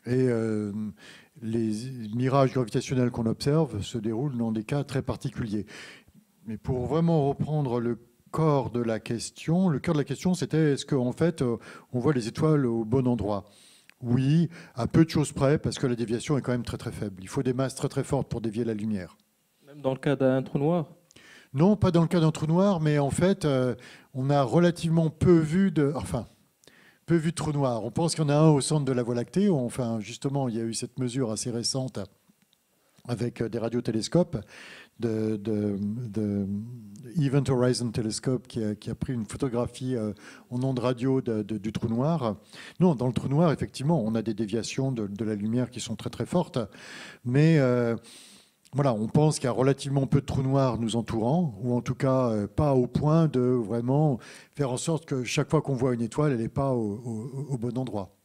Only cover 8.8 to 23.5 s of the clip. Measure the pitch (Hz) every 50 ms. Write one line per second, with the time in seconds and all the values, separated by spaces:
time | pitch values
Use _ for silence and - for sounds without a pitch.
8.8 | 120 113 113 104 - - 120 110 - - _ - - - 160 180 190 180 147 -
9.8 | - 175 165 147 135 - 135 - - 180 180 - 139 113 - 156 160 147 139 123
10.8 | - - 151 135 123 123 117 - 160 170 170 - 139 123 117 110 - - - -
11.8 | - _ - 123 117 147 151 123 104 110 - - 156 156 156 147 135 120 117 117
12.8 | 113 107 123 135 127 123 123 113 98 104 104 98 95 - _ - - - _ _
13.8 | _ - _ _ 127 120 120 135 131 135 151 170 175 165 - - - - _ -
14.8 | 117 - - 160 165 160 - 165 143 - - - 143 135 151 - - 131 110 -
15.8 | - 131 120 113 117 101 117 113 - - 151 131 113 - 123 123 113 - - -
16.8 | - 117 90 - - 104 95 90 92 92 - 143 127 127 127 127 135 127 - -
17.8 | - 131 - 139 123 - 147 131 117 - - 117 107 113 101 113 120 117 113 104
18.8 | 107 110 107 95 90 82 - _ _ _ _ _ _ _ _ _ _ 143 143 151
19.8 | 139 135 131 131 - 151 139 127 135 131 131 135 135 - - 147 139 156 175 175
20.8 | 151 - - _ _ _ _ - - - - - - _ - 131 160 202 214 -
21.8 | - 185 160 170 165 160 190 175 160 160 156 - 160 151 165 180 190 202 196 165
22.8 | 156 151 147 147 143 135 - - 175 185 196 190 - 151